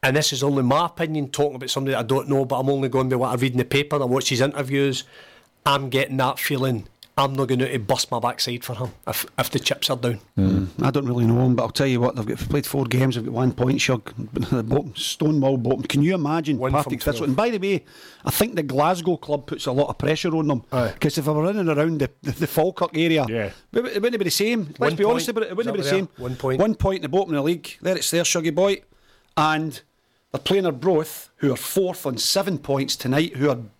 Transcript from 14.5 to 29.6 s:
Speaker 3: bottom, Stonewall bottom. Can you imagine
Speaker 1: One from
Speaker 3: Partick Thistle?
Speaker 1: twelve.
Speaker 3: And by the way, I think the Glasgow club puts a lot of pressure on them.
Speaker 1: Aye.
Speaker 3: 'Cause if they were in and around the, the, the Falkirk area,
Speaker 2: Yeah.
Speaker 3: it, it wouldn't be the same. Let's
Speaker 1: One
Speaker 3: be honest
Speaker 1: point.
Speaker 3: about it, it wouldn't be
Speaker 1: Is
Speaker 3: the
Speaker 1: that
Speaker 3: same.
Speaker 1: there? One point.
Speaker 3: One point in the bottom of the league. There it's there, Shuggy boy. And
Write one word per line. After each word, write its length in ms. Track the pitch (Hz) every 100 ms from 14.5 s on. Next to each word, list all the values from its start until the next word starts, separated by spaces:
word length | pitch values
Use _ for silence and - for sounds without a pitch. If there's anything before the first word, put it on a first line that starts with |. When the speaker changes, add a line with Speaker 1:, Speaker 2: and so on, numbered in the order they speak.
| 127
Speaker 3:
bottom, 300 | 110 131 147 -
Stonewall 580 | - - 156 151 135 135
bottom. 280 | 117 131
Can 180 | - 147
you 120 | 151
imagine 440 | 190 143 165 151 135
Speaker 1:
One 140 | 127
from 100 | 143
Speaker 3:
Partick 160 | 139 -
Thistle? 160 | - 139
Speaker 1:
twelve. 100 | 143
Speaker 3:
And 80 | 131
by 140 | 233
the 60 | 220
way, 280 | 190 185 - - - - -
I 60 |
think 240 | - 208 170
the 80 |
Glasgow 520 | 147 127 151 180 170 170
club 300 | - 147 -
puts 180 | - -
a 60 |
lot 160 | 127 143
of 100 | -
pressure 380 | - 156 180 160
on 100 | 151
them. 160 | 131 -
Speaker 1:
Aye. 200 | 131 113 -
Speaker 3:
'Cause 180 | 151 156
if 60 |
they 80 | 143
were 180 | 151 160
in 80 | 208
and 120 | 170
around 300 | 143 156 160
the, 80 | 135 _
the, 100 | 147
the 160 | - 156
Falkirk 500 | - 165 - 175 156
area, 280 | 165 160 127
Speaker 2:
Yeah. 220 | 113 101 - _
Speaker 3:
it, 140 | - 247 202
it 60 |
wouldn't 160 | 226 233
be 60 | 180
the 40 |
same. 360 | - 208 233 160 -
Let's 20 |
Speaker 1:
One 160 | 240 160
Speaker 3:
be 80 | 202
honest 220 | 240 247
Speaker 1:
point. 100 | 220
Speaker 3:
about 60 | 220
it, 40 |
it 40 | 185
wouldn't 180 | 233 202
be 40 |
Speaker 1:
Is 60 | 143
Speaker 3:
the 20 |
Speaker 1:
that 60 | 185
Speaker 3:
same. 120 | 185 -
Speaker 1:
there? 60 |
One 120 | 123 127
point. 240 | 135 131
Speaker 3:
One 160 | 208 220
point 200 | 196 190
in 40 |
the 40 | 156 170
bottom 160 | 185
of 40 | 151
the 60 |
league. 340 | 143 170 - -
There 140 | 175 185
it's 160 | -
there, 120 | 170
Shuggy 300 | 165 165 156
boy. 280 | 156 196 196 _ _ _ _ _ -
And 440 | 156 156